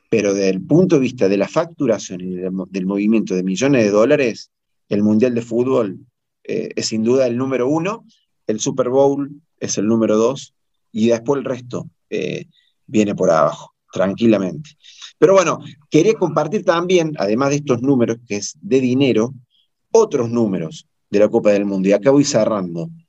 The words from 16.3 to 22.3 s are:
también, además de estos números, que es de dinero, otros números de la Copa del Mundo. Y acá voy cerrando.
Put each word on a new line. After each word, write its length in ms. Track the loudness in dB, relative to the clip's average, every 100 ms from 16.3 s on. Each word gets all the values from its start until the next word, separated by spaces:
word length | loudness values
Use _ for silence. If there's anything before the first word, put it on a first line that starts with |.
| -2 -2 -2
también, 500 | 0 0 2 2 0 -2
además 320 | -2 0 0
de 60 | -2
estos 240 | -2 -2
números, 360 | 0 2 0 -2 -6
que 100 | -8
es 180 | -8 -12
de 180 | -2 0
dinero, 540 | 2 2 2 2 -2 -6 _ _ _ _ _
otros 380 | 2 4 0 -2
números 580 | 0 0 -2 -8 -14 -20 _ -2
de 100 | 2
la 80 | 4
Copa 240 | 2 2
del 140 | 2 0
Mundo. 240 | 0 2
Y 40 |
acá 180 | 2 4
voy 120 | 4
cerrando. 680 | 4